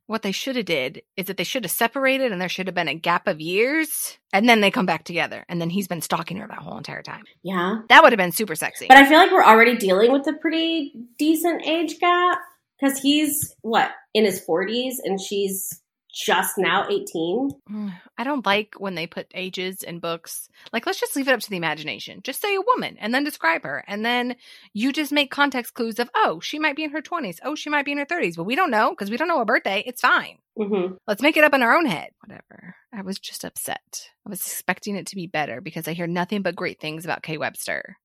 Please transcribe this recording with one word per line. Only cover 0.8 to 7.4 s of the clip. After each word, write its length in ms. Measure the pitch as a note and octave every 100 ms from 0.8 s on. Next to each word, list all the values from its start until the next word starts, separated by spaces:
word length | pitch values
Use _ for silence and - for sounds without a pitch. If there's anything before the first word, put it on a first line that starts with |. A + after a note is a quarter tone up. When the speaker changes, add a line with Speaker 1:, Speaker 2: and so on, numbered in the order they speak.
| C3 - - -
Speaker 1:
is 100 | F3+
that 120 | F#3+
they 60 |
shoulda 240 | F3 C4 F#3
separated 640 | - A#3 C4+ C4+ C4 C4
and 80 | F3+
there 80 | F3+
shoulda 240 | - F#3
been 160 | F3+ D#3+
a 60 |
gap 340 | D#3 E3+ F3 -
of 140 | D#3
years, 760 | D#3 F#3 B3 D#4 D4+ - - - _
and 160 | F#3+ A#3+
then 140 | A3+
they 80 | G3+
come 160 | G#3+ F3+
back 180 | D#3+
together, 400 | - F3 C#3 A2 -
and 100 | F3
then 120 | E3
he's 160 | F#3 F#3
been 140 | F3
stalking 340 | - E3 E3+ F3
her 100 | -
that 120 | -
whole 180 | - -
entire 240 | - -
time. 220 | - - - _